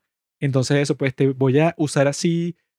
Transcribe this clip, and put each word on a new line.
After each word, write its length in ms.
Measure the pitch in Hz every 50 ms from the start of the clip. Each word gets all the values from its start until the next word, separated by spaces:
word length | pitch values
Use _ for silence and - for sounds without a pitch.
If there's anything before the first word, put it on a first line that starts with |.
| _ _ _ _ _ _ _ _
entonces 380 | 151 139 127 135 123 - 143
eso, 180 | 143 143 - 131
pues, 180 | - 143 135 -
te 140 | - 139 135
voy 300 | 135 131 135 131 123 143
a 140 | 156 170 -
usar 300 | - 156 139 - 151 135
así 480 | 139 143 - - 175 165 170 170 175 165 _ _ _ _